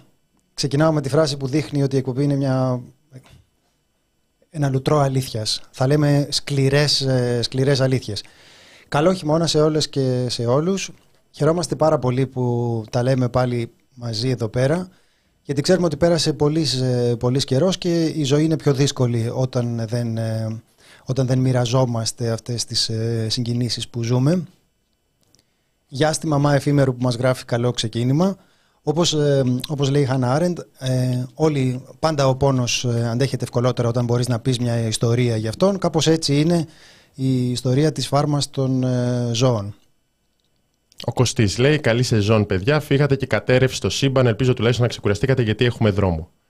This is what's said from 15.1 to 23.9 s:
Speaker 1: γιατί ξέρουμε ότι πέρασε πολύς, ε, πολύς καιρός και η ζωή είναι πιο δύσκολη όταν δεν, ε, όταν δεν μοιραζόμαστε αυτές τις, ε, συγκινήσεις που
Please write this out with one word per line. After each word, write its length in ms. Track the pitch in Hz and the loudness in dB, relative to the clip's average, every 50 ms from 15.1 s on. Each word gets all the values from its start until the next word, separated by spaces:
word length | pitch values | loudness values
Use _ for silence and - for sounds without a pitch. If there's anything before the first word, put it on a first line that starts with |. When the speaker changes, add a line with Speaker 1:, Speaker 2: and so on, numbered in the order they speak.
| _ _ _ _ _ _ _ | _ _ _ _ _ _ _
Speaker 1:
γιατί 180 | - 139 127 | -6 -4 -2
ξέρουμε 240 | 135 - 185 170 180 | 0 2 2 2 2
ότι 120 | 170 147 | 0 0
πέρασε 360 | 131 170 170 175 156 - 156 147 | 0 2 2 2 2 0 0 0
πολύς, 400 | - 147 147 156 165 160 127 127 | 0 0 0 2 0 0 0 -2
ε, 420 | 127 127 127 123 123 120 120 120 110 | -2 0 0 0 0 0 0 0 0
πολύς 260 | - 123 127 143 - | 0 0 0 0 0
καιρός 320 | - 131 131 165 190 175 | 0 0 2 2 2 0
και 280 | - - 185 170 170 165 | -2 -2 0 0 0 0
η 180 | 151 - 156 147 | 0 -2 -2 -2
ζωή 200 | 127 143 147 156 | 0 2 2 2
είναι 140 | 160 160 | 2 0
πιο 160 | - - 147 139 | 0 0 0 2
δύσκολη 580 | 123 147 135 - - 131 120 120 117 113 120 107 | 2 2 0 0 0 0 0 0 0 -2 -2 -2
όταν 520 | 127 131 127 - 127 120 120 117 117 113 | -2 -2 -2 -2 -2 -2 -2 -4 -4 -4
δεν, 300 | 107 120 120 120 117 113 | -4 -4 -4 -2 -2 -4
ε, 440 | 113 113 110 110 110 110 110 113 113 - _ _ _ _ - - - - | -4 -4 -2 -4 -4 -4 -6 -6 -8 -12 _ _ _ _ -20 -20 -12 -8
όταν 220 | - 127 135 131 | -6 -2 0 0
δεν 120 | 120 131 131 | 0 2 2
μοιραζόμαστε 920 | 127 131 127 123 123 110 120 131 131 120 120 113 110 - - - 123 117 | 2 2 2 0 0 2 2 2 2 2 0 -2 -4 -6 -6 -4 -4 -4
αυτές 360 | 113 110 - - 120 110 - | -4 -4 -6 -6 -6 -6 -6
τις, 240 | - 113 104 - 110 | -6 -4 -4 -4 -2
ε, 380 | 113 110 113 117 117 113 113 110 | -2 -4 -2 -2 -2 -2 -4 -4
συγκινήσεις 580 | - 127 120 117 120 120 123 113 107 120 113 | -4 -4 -4 -2 -2 -2 -2 -2 -4 -6 -8
που 160 | - | -8